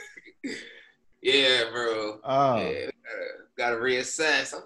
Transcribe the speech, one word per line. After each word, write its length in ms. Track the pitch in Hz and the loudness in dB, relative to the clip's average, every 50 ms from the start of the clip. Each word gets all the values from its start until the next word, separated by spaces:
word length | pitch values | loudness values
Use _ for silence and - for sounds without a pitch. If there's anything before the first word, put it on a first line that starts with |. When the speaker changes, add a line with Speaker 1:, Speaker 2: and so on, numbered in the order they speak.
| 427 - - - - - - _ - 254 - - - - - - - - _ _ _ _ _ _ | -14 -16 -20 -20 -20 -20 -18 _ -10 -10 -10 -10 -12 -16 -18 -20 -20 -20 _ _ _ _ _ _
Speaker 1:
Yeah, 420 | - 123 135 139 135 131 127 123 117 113 113 | 0 2 4 6 6 6 4 4 2 0 -2
bro. 480 | 120 120 117 113 110 107 107 107 - - | -2 -2 0 0 0 -2 -4 -6 -8 -4
Speaker 2:
Oh. 320 | 139 135 135 143 135 123 107 | 0 2 4 4 4 4 2
Speaker 1:
Yeah, 260 | 90 69 67 69 64 | 0 0 -2 -4 -6
gotta, 60 | - - _ _ 117 113 98 87 - - - - _ _ | -8 -10 _ _ -12 -10 -10 -8 -10 -10 -14 -18 _ _
gotta 180 | - 123 120 117 | -4 -2 -2 0
reassess. 760 | 113 123 131 127 127 123 127 - - 160 156 143 135 135 - 147 | 0 0 0 0 0 0 -4 -2 0 2 2 2 2 0 -2 -8
I'm 80 | - - | -12 -12